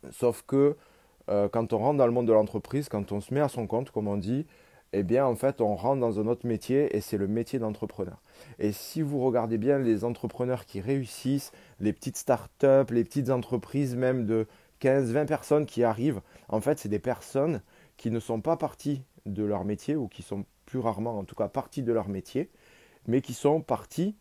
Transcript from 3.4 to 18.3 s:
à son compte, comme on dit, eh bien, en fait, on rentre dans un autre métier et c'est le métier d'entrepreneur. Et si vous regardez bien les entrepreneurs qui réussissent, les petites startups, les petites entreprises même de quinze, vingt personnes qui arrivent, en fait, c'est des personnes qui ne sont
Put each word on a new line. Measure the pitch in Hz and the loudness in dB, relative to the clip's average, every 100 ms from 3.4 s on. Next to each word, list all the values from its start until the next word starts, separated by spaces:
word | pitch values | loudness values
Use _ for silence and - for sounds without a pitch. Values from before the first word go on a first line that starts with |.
à | 147 | 0
son | 127 107 | -2 -4
compte, | 113 135 | -4 -2
comme | - 104 | -4 -2
on | 101 | -2
dit, | 95 127 160 - _ - _ | -2 -4 -4 -14 _ -20 _
eh | 101 | -2
bien, | - 120 | 2 4
en | 135 113 | 2 2
fait, | 135 139 | 0 2
on | 110 104 | 0 2
rentre | 110 139 | 0 2
dans | 120 104 | 0 0
un | 107 | 0
autre | 120 | -2
métier | 123 113 - 135 147 | -2 -4 0 2 2
et | 104 | 0
c'est | - 107 | -2 -2
le | 98 | 0
métier | 107 117 135 | -2 -2 -2
d'entrepreneur. | 110 104 107 - 90 - _ - - - | -4 -4 -8 -6 -8 -8 _ -20 -20 -4
Et | 107 | -2
si | 104 - 160 | -2 -8 -4
vous | 151 143 | -2 0
regardez | 127 120 113 113 | 2 2 0 0
bien | 117 139 | 2 2
les | 123 110 | 4 2
entrepreneurs | 117 120 117 - 123 123 - | 0 -4 -6 -4 -2 -2 -6
qui | 98 | -10
réussissent, | 101 139 123 - 131 139 - - - _ | -2 -2 -2 -6 -2 -2 -4 -18 -20 _
les | 101 | -2
petites | - - - | -2 -6 -8
startups, | - 123 - _ 139 135 131 | -2 -2 -2 _ 6 6 6
les | 120 | 2
petites | 117 143 131 | 0 0 0
entreprises | 131 - 123 - 139 139 123 | 0 0 -4 -2 -2 -2 0
même | 127 127 110 | 0 2 0
de | 113 110 - _ _ | 0 0 -8 _ _
quinze, | 135 135 123 | 2 4 4
vingt | 123 | 0
personnes | 147 147 - 151 | 0 -2 2 2
qui | 151 - | 2 2
arrivent, | 117 113 135 107 - - - | 2 2 0 -2 -8 -20 -4
en | 110 | -2
fait, | 107 151 | 0 -2
c'est | 101 | -2
des | 104 | -2
personnes | 127 123 - 135 147 143 - _ - _ | -2 -4 -4 0 0 -2 -6 _ -20 _
qui | 117 | -4
ne | 113 | -4
sont | - | -2